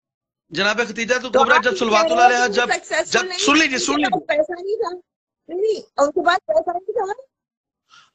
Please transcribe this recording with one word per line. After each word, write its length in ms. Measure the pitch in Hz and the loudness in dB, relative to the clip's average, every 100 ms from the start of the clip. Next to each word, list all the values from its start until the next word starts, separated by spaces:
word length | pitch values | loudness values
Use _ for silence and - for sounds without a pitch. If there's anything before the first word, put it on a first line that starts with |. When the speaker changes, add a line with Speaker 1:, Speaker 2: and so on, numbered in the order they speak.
| _ _ _ _ _ | _ _ _ _ _
Speaker 1:
जनाब 300 | 156 202 214 | -2 0 0
खदीजा 340 | 240 220 233 254 | -4 -4 -2 -2
तो 100 | 254 | 0
Speaker 2:
तो 100 | 254 | 2
Speaker 1:
कुबरा 180 | 262 247 | 4 4
Speaker 2:
आप 60 | |
Speaker 1:
जब 100 | 247 | 2
Speaker 2:
ये 60 | - | 0
Speaker 1:
सल्लल्लाहु 300 | 233 214 320 | 2 2 2
Speaker 2:
कह 60 | |
रहे 100 | 233 | 4
हो 0 | |
Speaker 1:
अलैहि 240 | 247 240 247 | 4 4 2
Speaker 2:
कि 60 | |
Speaker 1:
जब, 180 | 202 240 | 0 0
Speaker 2:
सक्सेसफुल 500 | 339 - 311 330 - | -2 -2 -4 0 -2
Speaker 1:
जब, 60 | 370 | -2
Speaker 2:
नहीं 100 | 359 | -2
Speaker 1:
सुन 180 | - 302 | 2 4
Speaker 2:
थी 40 | |
Speaker 1:
लीजिए, 180 | 311 262 | 2 0
सुन 180 | - 294 | -2 -2
Speaker 2:
क्योंकि 200 | 277 - | -2 -2
Speaker 1:
लीजिए। 200 | - 302 | 0 0
Speaker 2:
पैसा 180 | 311 | -2
नहीं 220 | 349 381 440 | -6 -6 -4
था? 140 | 370 359 - _ _ _ - | -4 -8 -14 _ _ _ -12
नहीं, 120 | 349 | -4
नहीं, 220 | 440 392 - - | -2 -2 -6 -2
उनके 160 | 285 359 | 0 0
पास 180 | 330 370 - | 0 0 0
पैसा 220 | 622 359 | -2 -2
नहीं 220 | 349 381 | -6 -6
था। 200 | 427 381 466 539 _ _ _ _ _ _ - _ | -6 -6 -8 -14 _ _ _ _ _ _ -20 _